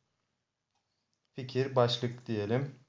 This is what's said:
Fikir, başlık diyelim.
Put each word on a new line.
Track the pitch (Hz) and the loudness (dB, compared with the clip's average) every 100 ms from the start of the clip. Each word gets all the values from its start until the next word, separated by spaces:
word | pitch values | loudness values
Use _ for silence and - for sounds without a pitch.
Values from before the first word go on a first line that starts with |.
| _ _ _ _ _ _ _ _ _ _ _ _ _ | _ _ _ _ _ _ _ _ _ _ _ _ _
Fikir, | - 127 127 131 127 | -12 -4 -2 2 4
başlık | 120 - 120 - - | 4 2 -2 -6 -6
diyelim. | 107 101 123 143 - | -4 0 0 -2 -10